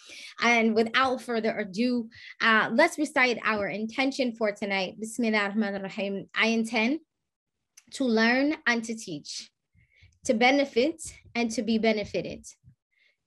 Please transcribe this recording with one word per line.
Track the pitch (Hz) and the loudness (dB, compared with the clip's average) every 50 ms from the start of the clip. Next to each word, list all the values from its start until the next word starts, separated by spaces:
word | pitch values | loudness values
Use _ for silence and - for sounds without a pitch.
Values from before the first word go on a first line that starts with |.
| - - - - - - - - | -20 -20 -18 -18 -18 -16 -6 0
And | 220 233 240 233 220 226 214 | 2 2 4 4 4 4 4
without | 220 233 226 226 254 269 262 254 240 | 2 2 2 2 2 2 2 0 -2
further | - 247 240 226 202 220 - 202 | -4 -4 -2 -2 -2 -2 -2 -4
ado, | 208 190 180 202 247 254 247 240 226 226 - - - - - - | -6 -6 -4 -2 0 0 0 -2 -4 -6 -12 -18 -20 -18 -6 0
uh, | 226 226 220 214 185 131 226 | 2 4 6 6 4 4 4
let's | 247 320 330 - | 4 4 4 4
recite | - 302 294 - 277 254 254 233 226 - | 0 -4 0 2 2 2 2 2 0 -2
our | 220 220 208 202 | -2 -2 -2 -2
intention | 175 160 208 220 220 - - 262 277 269 - 269 247 220 | -4 -4 -4 -6 -6 -2 -2 -2 0 0 0 -2 -2 -2
for | - 226 208 202 | -2 -2 -2 -2
tonight. | - 214 202 196 190 185 - - - | -2 -4 -4 -2 -2 -2 -4 -6 -8
Bismillahir | 220 220 - - 233 220 214 214 202 196 196 | -12 -8 -4 -2 0 2 2 2 0 0 0
Rahmanir | 220 208 202 196 196 196 | 0 0 0 -2 -4 -8
Rahim. | 190 - 220 196 202 196 190 - - - | -8 -6 -6 -6 -4 -4 -6 -8 -6 -2
I | - 214 226 | 0 2 2
intend | 226 226 220 220 233 226 220 247 302 320 - _ _ _ _ _ _ _ _ _ _ _ _ _ _ - _ _ - | 2 0 0 0 0 0 0 0 0 -2 -6 _ _ _ _ _ _ _ _ _ _ _ _ _ _ -20 _ _ -6
to | - 269 | -2 0
learn | 247 220 220 226 233 247 262 285 294 320 - - | 2 4 4 4 4 4 4 2 0 0 0 0
and | 240 233 233 226 | 0 0 0 -2
to | 233 226 | -6 -8
teach, | 226 - - 160 143 - - - - - - _ _ _ _ _ _ _ _ _ _ - - _ _ - | -10 -10 -10 -10 -10 -10 -12 -12 -14 -14 -16 _ _ _ _ _ _ _ _ _ _ -20 -20 _ _ -2
to | - 240 | -2 2
benefit | 214 247 254 277 285 277 277 - 226 254 320 330 - - - - - - - - | 4 4 4 4 4 2 2 2 2 2 2 0 -4 -10 -16 -16 -18 -20 -8 -4
and | 240 240 226 220 | -4 -2 -2 -2
to | 254 214 | -4 -2
be | 214 226 220 | 0 0 2
benefited, | 208 226 214 208 202 - - 180 - - - - - - - _ _ - - _ _ _ _ _ _ _ _ _ _ | 2 2 0 0 -2 -4 -6 -6 -6 -6 -10 -12 -14 -18 -20 _ _ -20 -20 _ _ _ _ _ _ _ _ _ _